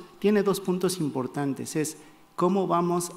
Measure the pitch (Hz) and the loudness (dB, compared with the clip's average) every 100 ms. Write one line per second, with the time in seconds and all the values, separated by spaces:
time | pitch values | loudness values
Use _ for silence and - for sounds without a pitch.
0 | - - 202 208 196 185 - 180 185 175 | -16 -2 2 4 4 0 0 0 0 0
1 | 147 127 123 - 143 127 117 160 151 - | -2 -2 -4 -2 -4 -4 -4 -4 -4 -6
2 | - - - - 180 196 175 170 175 175 | -18 -20 -14 -2 0 2 2 2 2 0
3 | 175 | -4